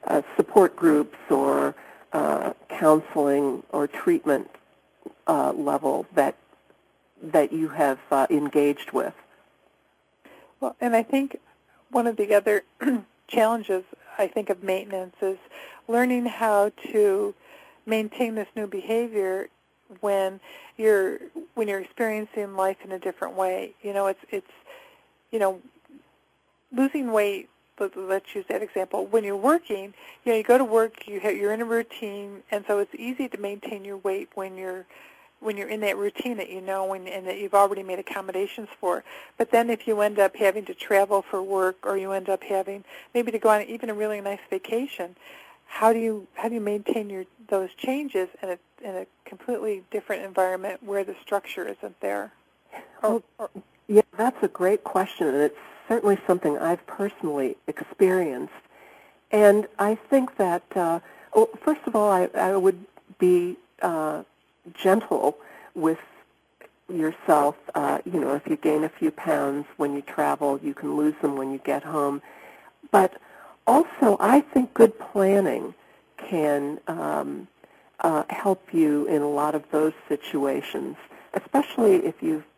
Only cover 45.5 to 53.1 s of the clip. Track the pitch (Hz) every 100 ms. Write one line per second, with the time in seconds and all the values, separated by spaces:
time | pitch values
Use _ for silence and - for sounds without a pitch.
45.5 | - _ - 220 226 226 214 185 - 226
46.5 | 233 208 208 208 226 208 196 185 _ 226
47.5 | 196 185 - - 269 294 196 185 - 190
48.5 | 180 _ _ 226 185 190 _ - 190 -
49.5 | 240 214 196 185 214 - 196 196 190 185
50.5 | 185 196 185 208 202 196 190 - 202 -
51.5 | - 175 202 208 185 202 202 214 _ _
52.5 | _ _ - - - 214